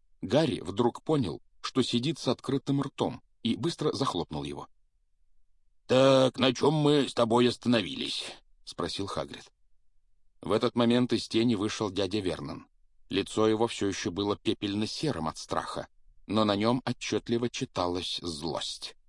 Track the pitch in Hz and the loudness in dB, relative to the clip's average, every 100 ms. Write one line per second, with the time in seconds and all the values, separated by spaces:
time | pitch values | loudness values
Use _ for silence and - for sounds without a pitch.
0 | _ _ 95 127 160 92 - 98 120 - | _ _ 0 2 2 0 -6 0 0 0
1 | - 156 101 65 - _ - - 120 123 | 0 0 2 -4 -12 _ -4 0 2 2
2 | 127 156 - 120 - 139 - 139 135 - | 0 -2 -2 -2 0 -4 0 -2 -2 -2
3 | 92 - - _ 113 - 160 - 151 107 | -4 -4 -14 _ -2 0 -2 -2 -2 0
4 | 131 87 78 76 71 71 - _ _ _ | -2 -2 -4 -6 -6 -10 -12 _ _ _
5 | _ _ _ - _ _ _ _ _ 127 | _ _ _ -20 _ _ _ _ _ 4
6 | 135 135 131 - 127 123 147 156 147 147 | 6 6 4 4 0 4 2 4 4 4
7 | 127 - 117 117 123 113 117 120 87 - | 2 0 2 6 4 2 2 2 0 -4
8 | - - - - _ _ - - 85 - | -6 -6 -8 -14 _ _ -18 -6 -4 -4
9 | 98 - 71 - - _ _ - _ _ | -6 -4 -6 -10 -18 _ _ -20 _ _
10 | _ _ - _ - 107 123 117 117 120 | _ _ -20 _ 0 2 2 2 4 4
11 | 123 113 - 113 120 110 107 - 107 92 | 2 0 0 0 2 0 -2 -2 -4 -2
12 | 98 107 92 76 71 80 - _ _ _ | -2 -2 -2 -4 -6 -10 -14 _ _ _
13 | - 92 - - 110 110 113 - 101 95 | -6 -4 -2 2 2 4 0 0 -2 -2
14 | 107 90 101 98 - - 104 101 107 - | -4 -2 -2 -2 -2 -2 -2 -2 -4 -4
15 | 156 85 78 - - 80 - 82 - _ | -4 -4 -6 -8 -6 -4 -4 -8 -10 _
16 | - - - 101 107 101 110 123 - 123 | -20 -20 -4 0 2 2 2 0 -2 -6
17 | - 104 - 117 120 - 135 - 87 90 | -2 -4 0 -2 -2 -4 -6 -2 -2 -2
18 | 85 - 87 78 80 - - - - - | -4 -6 -6 -6 -6 -6 -6 -10 -14 -18